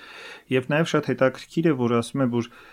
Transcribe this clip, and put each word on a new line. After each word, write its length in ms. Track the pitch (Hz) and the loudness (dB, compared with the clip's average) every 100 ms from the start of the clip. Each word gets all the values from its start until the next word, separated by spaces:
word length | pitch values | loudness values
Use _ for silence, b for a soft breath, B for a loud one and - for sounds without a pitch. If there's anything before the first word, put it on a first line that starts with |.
| B B B B | B B B B
Եվ 220 | _ 131 127 | _ -2 0
նաև 200 | 151 165 | 0 2
շատ 200 | 156 143 | 0 0
հետաքրքիր 600 | 127 131 127 - - 165 | 2 2 0 -6 -2 0
է, 60 | |
որ 200 | 135 120 | 2 2
ասում 300 | 120 117 139 | 0 0 -2
է, 40 | 131 | 0
որ 220 | 120 117 B B | 0 -4 B B